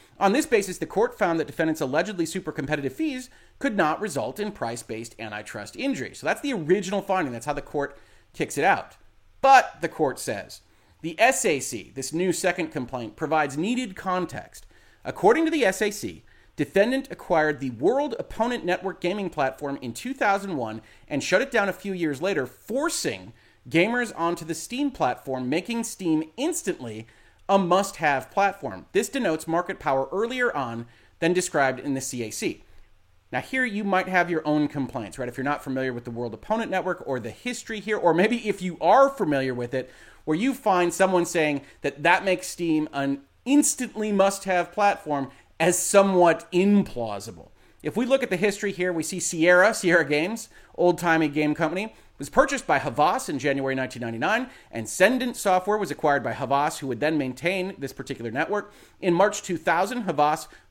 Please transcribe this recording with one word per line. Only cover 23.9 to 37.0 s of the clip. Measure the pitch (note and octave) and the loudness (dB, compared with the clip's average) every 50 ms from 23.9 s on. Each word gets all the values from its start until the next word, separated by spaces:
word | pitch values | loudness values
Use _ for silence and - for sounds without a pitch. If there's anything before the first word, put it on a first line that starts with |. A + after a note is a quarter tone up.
| A#3+ B3 A#3+ A3 - | 2 0 -2 -4 -4
onto | - E3 E3+ F3 E3+ E3 | -2 -2 -2 -2 -4 -6
the | D#3 E3 | -8 -8
Steam | - - - A#3 B3+ D4 C#4 | -8 -8 -8 -6 -4 -4 -4
platform, | - - D#3+ B2+ A#2+ - - C#3+ C3 C3 B2+ B2 | -2 0 0 0 0 -2 -6 -6 -6 -4 -4 -2
making | C#3 E3+ F#3+ - A#3 A#3 A3 | -2 -2 -2 -4 -4 -6 -6
Steam | - - - F#3+ E3+ D#3+ D#3 D#3+ D#3+ - - | -6 -8 -6 -2 0 0 0 0 -4 -6 -4
instantly | C4 E4 E4 - - G3+ - - B2 A#2 G#2+ A2 A#2 - _ _ _ _ _ _ _ - | -4 -2 -2 -2 -4 -6 -6 -6 -8 -10 -10 -12 -12 -16 _ _ _ _ _ _ _ 2
a | G3 G3 | 2 2
must-have | F#3+ E3+ F3 F#3+ G3+ G3 - - E3 D3+ C#3 C3+ B2+ - | 4 4 2 2 2 0 -4 -2 0 0 0 0 -2 -2
platform. | - G#3 G3+ G3 F#3+ - - B2+ F#2+ F#2 F#2+ - | 0 0 0 0 0 -4 -8 -10 -10 -12 -14 -2
This | - F#3 A#3 - | -2 0 0 0
denotes | - C#4 A#3+ F#3 D#3+ D#3 - - | -2 -2 0 0 -2 -2 -2 -2
market | D#3+ E3+ F3 - F#3 - | -2 -2 -2 -2 -6 -4
power | - D#3 C3+ C3+ C3+ C3 | -2 0 2 2 0 0
earlier | D#3 F#3+ A3 A#3 B3+ B3+ B3 A#3+ - | -2 -2 -2 -2 -2 -2 -2 -2 0
on | D3 C3 A#2+ A#2 A#2 A#2 - - _ _ _ _ _ | -2 -4 -4 -6 -8 -10 -12 -18 _ _ _ _ _
than | E3+ E3 F3+ | 0 2 2
described | F3+ F3+ - - D#3 C#3 C3 B2+ B2 | 2 0 2 2 2 2 2 2 -2
in | - D3 C#3 | -4 -4 -4
the | C3+ | -2
C | B2+ - - B2 A2+ | -4 -4 -6 -6 -6
A | G#2+ | -6
C. | G#2 - - F3 - - - - - - - - _ _ _ _ _ _ _ _ | -6 -4 -4 -4 -4 -6 -12 -20 -20 -20 -20 -20 _ _ _ _ _ _ _ _
Now, | - B2+ | -6 -6
here | - - - C4 B3+ | -6 -4 -2 -2 -2
you | A#3+ G3 G3+ A3 | -2 -2 -4 -2
might | G3+ F#3+ F#3 F#3 F#3 | 0 0 0 0 2
have | F#3 F#3 F3 F3 | 2 2 2 2
your | F3 D#3+ - D3+ | 0 -2 0 0
own | D3+ D3+ D3 C#3+ | 2 2 0 0
complaints, | - D3 C3 A#2+ - C3 G#2+ G2 - - | -2 -4 -6 -4 -6 -8 -8 -8 -8 -8
right? | B2+ B2 | -8 -6
If | A#2+ - | -6 -4
you're | B2+ | -4
not | C#3+ D3 - - | -4 -4 -4 -4
familiar | C#3 C3 C3 C3 C3 A#2+ | -6 -4 -4 -4 -4 -4
with | A#2+ A#2+ | -6 -10
the | B2 | -10
World | A#2 A#2 A#2+ A#2 G#2+ | -8 -8 -6 -8 -8
Opponent | - - - G#3+ A3+ A#3 - | -10 -4 -4 -2 -2 -2 -2
Network | F#3+ F#3 - F#3 F3+ - | -2 -2 -2 -2 -4 -6